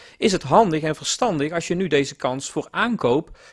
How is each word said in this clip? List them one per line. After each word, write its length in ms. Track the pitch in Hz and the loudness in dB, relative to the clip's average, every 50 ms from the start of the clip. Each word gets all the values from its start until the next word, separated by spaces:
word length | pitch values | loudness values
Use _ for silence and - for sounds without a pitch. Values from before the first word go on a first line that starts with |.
| - - - - | -20 -20 -4 -2
is 140 | - 226 | 0 0
het 100 | 185 165 | 0 0
handig 400 | - 123 156 208 226 180 156 156 | 0 4 4 4 6 4 2 0
en 140 | 151 156 151 | -2 -4 -4
verstandig 560 | - 143 - - - 254 226 175 143 143 156 | -4 -6 -6 -4 -2 0 0 0 0 -2 -2
als 160 | 175 170 - - | -4 -4 -4 -2
je 60 | 175 | -2
nu 120 | 175 190 | -2 0
deze 280 | 160 156 143 139 135 - | 2 2 0 0 0 -4
kans 360 | - - 127 127 139 - - | -4 -4 -4 -2 -4 -8 -8
voor 180 | - 156 - - | -6 -8 -8 -4
aankoop 680 | - 185 214 240 226 - - 120 123 151 165 - - - - - | -4 -2 -2 0 0 0 2 2 2 2 0 -4 -12 -20 -20 -20